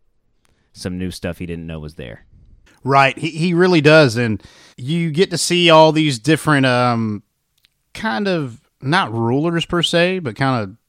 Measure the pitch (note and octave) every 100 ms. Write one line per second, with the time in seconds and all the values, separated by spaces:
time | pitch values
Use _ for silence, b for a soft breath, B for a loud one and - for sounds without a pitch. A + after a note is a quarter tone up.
0 | _ _ _ _ _ _ _ - F#2+ F2+
1 | F#2 - F2+ E2+ F2 E2+ E2 D#2+ D2+ D2+
2 | A#1+ A1 _ _ _ _ _ b B2+ C#3
3 | C3+ - D#3+ D3+ F3+ E3+ F#3 E3+ C#3+ D#3
4 | C3+ A2+ A#2 G2+ b b b b B2+ E3+
5 | E3+ D3+ F#3+ E3 - F3 E3+ D#3+ D#3+ D#3
6 | D#3 A#2 D3 D#3+ D#3 C#3+ C3 B2 B2 A#2
7 | A2 G#2 _ _ _ _ _ _ _ -
8 | A3 A3 G3+ E3+ C3 A2 _ _ C3 F#3
9 | C#3+ A2+ A#2 C3+ E3+ E3+ - F3 D#3 E3+
10 | F3 F#3 C#3+ G#2 C3+ B2 G2 A2+